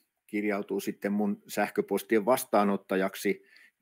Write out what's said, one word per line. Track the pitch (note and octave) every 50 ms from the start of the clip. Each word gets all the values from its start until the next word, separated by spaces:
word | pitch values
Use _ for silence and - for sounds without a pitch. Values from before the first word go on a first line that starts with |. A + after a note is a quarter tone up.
| _ _ _ _ _
kirjautuu | - G#2 G#2 G#2 G#2 G2+ G2+ G2+ - G2 G2
sitten | - G#2+ F#2+ - - G2+ G2+
mun | G#2 G#2+ G2+ G#2 - _ -
sähköpostien | - G#2 G2+ - - G#2 G2+ - G2 G2 - - A2 G#2+ G2
vastaanottajaksi, | A2+ B2+ B2 - - - G#2 G#2 G2+ G2+ - - - G2 F#2+ F#2+ F#2+ - - - G2+ F#2+ - _ _ _ - - - _ _